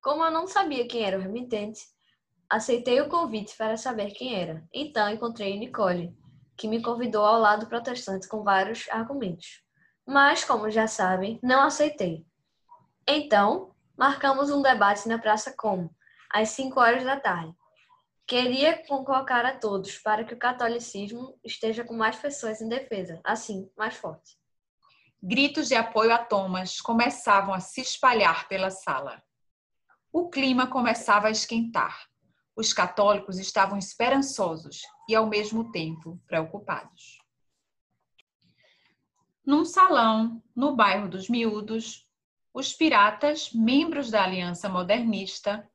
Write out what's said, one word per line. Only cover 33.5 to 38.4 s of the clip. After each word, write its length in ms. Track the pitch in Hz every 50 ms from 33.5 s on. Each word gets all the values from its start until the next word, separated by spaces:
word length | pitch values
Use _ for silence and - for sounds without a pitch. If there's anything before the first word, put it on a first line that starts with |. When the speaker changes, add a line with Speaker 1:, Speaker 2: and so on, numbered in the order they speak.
| - 208 196 196 202
Speaker 2:
esperançosos 1040 | 202 190 - - _ 233 247 269 277 269 - - - 202 170 165 156 - 147 - - - - _ _ _ -
e, 60 | 220
ao 120 | 220 226
mesmo 440 | 220 214 208 208 208 214 226 226 226
tempo, 460 | - 180 160 160 165 - - 165 170 175 _
preocupados. 920 | _ - 165 160 160 - 202 - - 165 127 - - _ _ - - - _ _ _ _ _ _ _ _ _ _ _ _ _ _ _ _ _ _ _ _ _ _ _ _ _